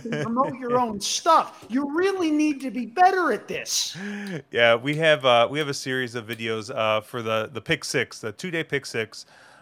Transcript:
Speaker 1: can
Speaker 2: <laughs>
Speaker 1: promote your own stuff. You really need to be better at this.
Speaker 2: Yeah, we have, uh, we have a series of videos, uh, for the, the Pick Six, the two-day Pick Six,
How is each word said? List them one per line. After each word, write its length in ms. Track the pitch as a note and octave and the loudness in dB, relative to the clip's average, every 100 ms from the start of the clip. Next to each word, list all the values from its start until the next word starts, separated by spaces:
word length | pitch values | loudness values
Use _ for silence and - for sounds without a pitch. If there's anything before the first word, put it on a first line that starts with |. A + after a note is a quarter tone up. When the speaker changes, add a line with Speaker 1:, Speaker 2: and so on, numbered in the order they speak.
| A3+ | 0
Speaker 1:
can 120 | D3+ | -4
Speaker 2:
<laughs> 0 | |
Speaker 1:
promote 360 | A3 A#3+ D4 B3+ | -2 -2 -2 -4
your 200 | B3 B3 | -2 0
own 220 | A#3+ G3+ | 0 -4
stuff. 640 | - - E4+ D#4 - - - | -6 -2 4 4 4 -6 -6
You 200 | B3+ C#4+ D#4 | -4 -2 0
really 340 | G4 F#4+ D#4+ | 0 2 0
need 300 | D4+ D4+ C4+ | 2 2 0
to 100 | C4 | -6
be 140 | A3+ | -6
better 480 | A3 D4 F#4 F#4+ D#4 | -4 4 4 6 2
at 160 | G3+ - | 0 -4
this. 480 | D#3 - - - E3+ G#2 G3+ G3+ E3 - | -8 -4 -4 -4 -6 -10 -8 -8 -10 -4
Speaker 2:
Yeah, 240 | A#2 A#2 | 4 6
we 220 | A#2 C3+ D3+ | 6 2 2
have, 280 | D#3+ D3 | 4 4
uh, 240 | B2+ A#2+ A#2 | 6 6 4
we 80 | C#3+ | 0
have 100 | C#3+ | -4
a 60 | |
series 400 | C#3 C3+ C3 A#2+ | -6 -4 -4 -4
of 120 | A#2+ G#2+ | -6 -8
videos, 480 | A2+ A2+ A2 G#2+ | -6 -4 -6 -6
uh, 260 | - A2 G#2+ | -2 2 0
for 220 | - B2 | -2 -6
the, 260 | A2 A2 G#2+ | -2 -2 -4
the 80 | A2 | -6
Pick 220 | - D#3 | -4 -4
Six, 340 | - C#3 A2 - | -2 -2 -4 -6
the 120 | A2 | -12
two-day 320 | - F#3 E3 | -10 -8 -6
Pick 200 | D3+ C#3 | -4 -6
Six, 400 | - A#2 G#2+ - - - - - | -6 -6 -8 -10 -20 -20 -20 -20